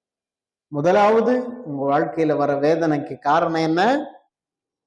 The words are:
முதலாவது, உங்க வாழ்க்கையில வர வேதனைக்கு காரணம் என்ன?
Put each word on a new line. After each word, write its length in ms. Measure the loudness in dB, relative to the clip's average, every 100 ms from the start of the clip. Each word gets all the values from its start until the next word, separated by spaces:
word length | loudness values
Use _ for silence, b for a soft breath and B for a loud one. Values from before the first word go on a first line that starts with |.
| _ _ _ _ _ _ _
முதலாவது, 920 | -4 2 4 4 4 2 0 -2 -12
உங்க 360 | -12 -6 0 0
வாழ்க்கையில 380 | 0 -2 0 0
வர 180 | 0 0
வேதனைக்கு 640 | 0 0 0 -2 -4 -6
காரணம் 420 | 0 0 0 0
என்ன? 440 | 0 2 2 0 -4 -16 _ _ _ _ _ _